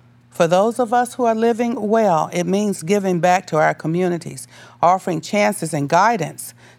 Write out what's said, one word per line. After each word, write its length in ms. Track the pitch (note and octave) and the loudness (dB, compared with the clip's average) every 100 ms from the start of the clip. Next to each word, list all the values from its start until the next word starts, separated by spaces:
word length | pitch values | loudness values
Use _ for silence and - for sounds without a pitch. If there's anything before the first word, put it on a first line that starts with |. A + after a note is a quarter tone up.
| _ _ _ | _ _ _
For 160 | - E3+ | 0 2
those 320 | F3+ A3 A#3 | 4 2 0
of 140 | A#3 | 0
us 220 | A#3+ A#3+ | 0 0
who 100 | - | -2
are 100 | A#3+ | -2
living 540 | A3 A#3 A3 A#3+ A#3 G#3 | 2 0 0 -2 -2 0
well, 420 | A3+ G#3+ D#3+ D#3+ | 2 4 2 0
it 120 | F3 | -2
means 380 | F3 G3 G#3 F#3 | -2 0 -2 -4
giving 380 | D#3+ G3+ F#3+ F3+ | -2 0 0 0
back 260 | F3+ F3+ F#3+ | 2 2 0
to 80 | D#3 | 0
our 180 | D#3 | 0
communities, 720 | D3+ D#3 F3 F3+ F3 D3+ C#3 - - - - | 0 -4 -2 -2 -4 -8 -16 -18 -20 -20 0
offering 400 | E3 F#3 - E3 | 2 2 0 -6
chances 540 | - G#3 G#3 G3+ E3 | -2 0 0 0 -4
and 140 | D3+ C#3+ | -4 0
guidance 680 | E3+ G#3+ A#3 D3+ - - - - | 2 2 0 -4 -10 -16 -18 -20